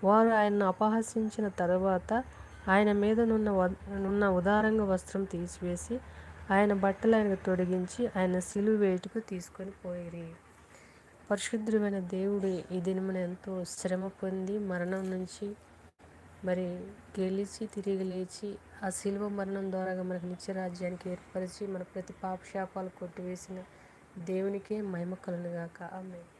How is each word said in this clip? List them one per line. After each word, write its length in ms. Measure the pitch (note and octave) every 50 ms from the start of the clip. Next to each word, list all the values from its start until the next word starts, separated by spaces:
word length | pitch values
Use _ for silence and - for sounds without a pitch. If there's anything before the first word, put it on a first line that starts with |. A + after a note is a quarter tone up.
| -
వారు 260 | F#3+ G3+ G#3+ A3+ A3+
ఆయనను 380 | A3+ G#3+ G#3 G#3 G3+ G#3 G3+ F#3+
అపహసించిన 800 | F#3 - G#3+ G#3+ A3 A3+ A3 - - A3+ A3 G#3+ - - G#3+ G3+
తరువాత 760 | F#3+ - F#3 E3+ F3+ F#3 F#3 G3 F#3+ F#3 - - G#3+ A#3 C4 - - - - - - - - -
ఆయన 240 | F#3+ G3 G#3 G#3
మీద 300 | G#3 G3+ G3+ G#3 A3 A3
నున్న 280 | A#3 A3+ A3 A3 G#3+ G#3
వ-, 260 | G3+ F#3+ F#3 F3+ F#3+ - - -
నున్న 380 | G3+ G3+ G3 F#3+ G3 G3+ G#3 G3+
ఉదారంగ 540 | F#3 F3+ F3 G3 G#3 G#3+ G#3+ G#3+ A3 A3
వస్త్రం 420 | G#3 G3 F#3+ F#3 - - - G3 G3
తీసివేసి, 760 | F#3+ - E3+ F3 F3 - - - F3+ F3 F3 - - A#3 B3+ - - - - - - - - - -
ఆయన 220 | G3+ G3 G3+ G#3 G3+
బట్టలు 420 | G3 F#3 G3 G3 - - A3 A3+
ఆయనకు 300 | A3 G#3+ G#3 G3 F#3 -
తొడిగించి, 640 | - F#3 F3 F#3 F3 F#3 F#3 F3+ F3+ - - A#3+ A#3+ -
ఆయన 240 | G3+ F#3 F#3 F#3 F3+
సిలువ 360 | F3+ - - G#3 G3+ G#3+ A3
వేటుకు 440 | G#3+ G#3 G3 F#3 F3+ F3+ F#3+ - A3
తీసుకొని 520 | A3 - G3 F3+ F3 - - - F#3+ G3
పోయిరి. 540 | G3+ - - F#3 F3 F3 F3 E3+ E3 E3+ E3 E3 E3 E3 - - - - - - - - - - - - - - - - - -
పరిశుద్ధుడైన 680 | G3+ G3+ - - - A3+ G#3+ G#3+ A3 G#3+ G#3 G3+ G3 G3
దేవుడు 480 | F#3 F3+ G3 F#3 F#3+ G3 G3+ G3+ F#3+ G3 F#3 F3 E3 - F3+
ఈ 60 | F#3
దినమున 380 | E3+ F#3 F#3+ F#3+ F#3+ F#3+ F#3 F#3
ఎంతో 460 | F3+ F3 F3+ F3+ - - F#3+ F#3 F3+
శ్రమ 440 | E3+ - - - F#3 F3+ F#3 F#3+ G3
పొంది, 520 | F#3+ - - F#3+ F#3 F#3+ F#3 F#3 G3+ G#3+
మరణం 520 | G#3 G3 F3+ F3+ F3 F3+ F#3 F#3+ F#3+ F#3+
నుంచి 440 | F#3 F#3 F#3 F3+ - - G#3 G3+ G#3 - - - - - - - _ _ - - - - - - - - -
మరి 200 | F#3 F3+ F#3 F#3 F3+ F3+ F3+ F3+ F#3+ G#3 - - - - -
గెలిచి, 480 | F#3+ F#3+ F#3+ G3 G3+ G3 - - A3 G#3
తిరిగి 360 | - G#3 F#3+ G3+ G3 F#3+ F#3+
లేచి, 520 | F#3+ F3+ F#3 F#3 F3+ - - - G#3 G3+ - - - - - -
ఆ 60 | F#3+
సిలువ 380 | F#3 - - G3+ G3 G3+ G#3 G#3
మరణం 440 | G3+ G3+ G3 F#3+ G3 G3 G3 F#3+
ద్వారా 320 | F#3 F#3+ F#3 F#3 F#3 F#3 F#3
మనకు 220 | F3+ F#3 F3+ E3+
నిత్య 280 | F3+ F3+ F3+ - - F#3+
రాజ్యానికి 560 | F#3+ F#3 F3+ F3 F3 F3+ F3 F#3 F3 - F#3
ఏర్పరిచి, 580 | F3+ F3+ - - - F#3+ F#3 F3+ F3+ - G#3 G3+
మన 160 | F#3+ F3+ F3+
ప్రతి 300 | - - F#3+ F3+ - F#3+ - -
పాపశాపాలు 680 | F#3+ F#3 F#3 - - - G3 F#3+ F3+ - G3 F#3 F#3
కొట్టివేసిన 720 | F3+ - F#3 F3 E3+ - F3+ F3+ F#3 F3+ - - F#3+ F#3 F#3 - - - - - - - - - - G3
దేవునికే 640 | E3+ E3 F#3+ F#3 F#3+ G3 G3+ G3 G3 - G#3+ G#3+
మహిమ 320 | G#3 G3 F#3 E3+ F3 F3 F#3
కలుగునుగాక. 680 | F#3 - - F3+ F3 F3 F3 E3+ E3+ E3+ E3+ E3+ - F3+
ఆమేన్. 460 | F3 - F#3 F#3 F#3 F3+ F3 E3+ E3+ - -